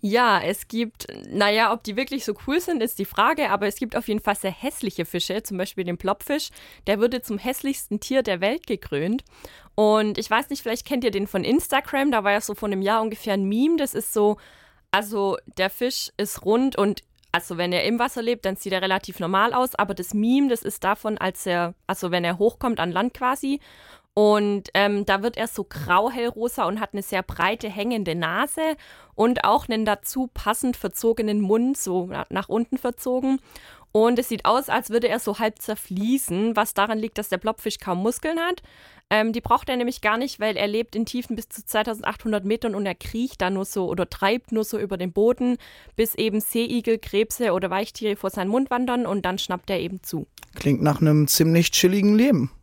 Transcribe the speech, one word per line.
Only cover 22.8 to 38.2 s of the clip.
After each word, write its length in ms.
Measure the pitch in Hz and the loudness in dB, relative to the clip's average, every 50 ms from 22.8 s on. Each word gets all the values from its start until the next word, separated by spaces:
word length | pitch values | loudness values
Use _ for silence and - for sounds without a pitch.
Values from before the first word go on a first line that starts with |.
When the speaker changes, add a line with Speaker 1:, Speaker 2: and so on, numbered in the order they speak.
Speaker 1:
an 120 | 165 175 170 | -2 -2 0
Land 220 | 185 208 247 _ | 0 -2 -2 _
quasi, 460 | - 262 247 262 277 - 269 277 285 _ - - - - - - - _ _ _ - | -2 -2 -2 0 0 -2 -2 -2 -4 _ -12 -20 -20 -20 -20 -20 -20 _ _ _ 4
und, 520 | 208 208 208 208 208 208 202 202 190 - _ | 6 6 6 6 4 2 0 -2 -4 -2 _
ähm, 320 | 185 202 202 202 202 208 | 2 4 4 2 0 2
da 180 | 196 196 196 196 | 2 0 2 2
wird 140 | 240 233 | -2 -2
er 100 | - 220 | -2 -6
so 160 | 226 - - 196 | -6 -4 -8 -8
grau-hellrosa 1000 | - - 156 151 - 180 185 208 247 240 254 233 233 - 214 220 240 - - 220 | -8 -8 -10 -2 2 4 4 4 2 0 -2 -4 -4 -4 -2 -4 -4 -2 0 -2
und 160 | 170 190 214 | -2 0 -2
hat 140 | 214 - - | -4 -4 -6
eine 80 | 202 196 | -8 -8
sehr 200 | - - 185 185 | -4 -4 -4 -4
breite, 460 | - - - 175 185 214 226 - 214 | -4 -4 0 0 0 0 -2 -6 -8
hängende 460 | 190 196 208 233 247 220 196 180 156 | -6 -4 -4 -2 -2 -2 -2 -2 -2
Nase 480 | 170 170 160 170 202 254 285 - - 320 320 311 - - - - - - _ _ | -2 -2 -2 0 0 -2 -2 -2 -2 -2 -2 -2 -4 -8 -20 -20 -20 -20 _ _
und 300 | - 214 240 254 - - | 2 2 2 4 2 2
auch 240 | - 208 285 - - | 4 2 2 2 -2
einen 160 | 233 220 220 | -2 -2 0
dazu 460 | 214 208 202 - - - 262 262 247 _ | 0 0 -2 -4 -8 -4 -4 -4 -4 _
passend 460 | - - - 220 - - 254 247 - | -6 -4 -2 -2 0 0 -2 -2 -2
verzogenen 640 | - 190 - - - 226 226 226 226 214 208 208 208 | -4 -6 -6 0 2 2 2 2 0 0 2 0 2
Mund, 340 | 185 208 226 240 254 277 | 2 2 2 2 0 0
so 300 | - - 196 180 185 175 185 | -2 -2 -2 -2 -2 -2 -2
na-, 140 | - 143 - _ | -6 -8 -8 _
nach 180 | - 190 196 - | -4 -6 -4 -2
unten 300 | - 220 233 - - 254 | -2 -2 -2 -2 -4 -4
verzogen. 640 | - 254 - - - 262 247 254 254 269 269 269 _ _ - - - - - - - _ _ | -4 -4 -6 -4 -4 -2 -2 0 0 0 0 -2 _ _ -20 -20 -20 -20 -20 -20 -20 _ _
Und 260 | 214 220 233 247 233 | 4 4 4 4 2
es 120 | 240 - | 0 -2
sieht 160 | 233 196 - | -4 0 2
aus, 240 | - 220 254 285 - | 4 2 2 2 0
als 180 | - 226 240 - | -2 -2 -2 0
würde 200 | 214 240 233 233 | -2 0 2 2
er 100 | 190 233 | 0 0
so 200 | - - 202 - | -2 -4 -2 0
halb 220 | 226 220 220 _ | -2 -2 -2 _
zerfließen, 960 | - - 214 - - - 185 180 202 226 254 269 - - 180 185 208 226 226 | -8 -8 -8 -8 -6 -8 -4 -2 0 2 2 0 0 -2 -2 0 0 2 2
was 160 | 214 214 220 - | 2 0 0 2
daran 260 | - 196 214 226 220 | 0 0 0 0 -4
liegt, 200 | 214 226 _ - | -4 -4 _ -6
dass 100 | 214 - | -4 -4
der 80 | - | -4
Plopfisch 420 | 180 - 220 220 - - 220 208 - | -2 -2 -4 -4 -2 -4 -6 -6 -6
kaum 240 | - - 180 180 190 | -4 -4 -2 0 0
Muskeln 360 | 226 254 - | -2 -2 -2